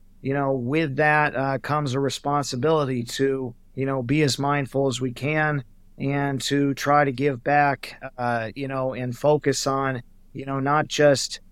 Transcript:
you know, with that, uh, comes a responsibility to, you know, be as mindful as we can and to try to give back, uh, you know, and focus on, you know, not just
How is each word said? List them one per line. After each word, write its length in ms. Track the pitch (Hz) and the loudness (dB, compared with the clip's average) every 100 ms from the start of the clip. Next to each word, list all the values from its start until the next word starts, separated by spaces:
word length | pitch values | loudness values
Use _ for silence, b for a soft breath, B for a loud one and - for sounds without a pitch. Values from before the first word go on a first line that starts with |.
| - - | -20 -10
you 100 | 131 | -4
know, 200 | 139 139 | -2 0
with 440 | 135 120 156 156 131 | -2 0 0 0 2
that, 400 | 151 151 147 127 | 4 4 2 0
uh, 220 | 135 135 | -2 -2
comes 340 | - 151 143 | -2 -2 0
a 80 | 135 | 0
responsibility 1000 | 139 - 143 143 135 127 151 160 135 127 | -2 -2 -2 -2 -2 -2 2 2 2 -2
to, 520 | 117 - 135 135 127 - - | -4 -2 0 0 -6 -10 -14
you 100 | 131 | -6
know, 180 | 135 135 | -2 -2
be 200 | 120 151 | 0 2
as 160 | 147 123 | 2 2
mindful 480 | 139 143 135 135 139 | 0 0 0 0 0
as 140 | 123 | 0
we 120 | 127 | -4
can 500 | 127 139 156 156 147 - - - - | -4 -2 0 0 0 -6 -16 -20 -8
and 420 | 139 143 139 135 | -4 -2 -2 -4
to 320 | - 143 143 | -2 0 2
try 300 | 131 - 147 | 0 2 4
to 80 | 143 | 4
give 300 | 123 143 120 | 2 -2 -2
back, 580 | 139 147 143 135 - - 131 - | 0 2 2 0 -8 -14 -14 -6
uh, 340 | 120 117 110 | -2 -2 -4
you 140 | 139 135 | -8 -6
know, 260 | 135 131 | -4 -4
and 240 | 120 123 123 | -4 -6 0
focus 480 | 143 151 143 131 139 | 2 4 2 0 0
on, 360 | 135 135 127 - - - | 0 -2 -4 -8 -20 -18
you 140 | - 135 | -12 -6
know, 140 | 135 | -4
not 260 | 135 151 147 | 0 0 0
just 540 | - 147 131 - - - | 4 4 4 0 -10 -16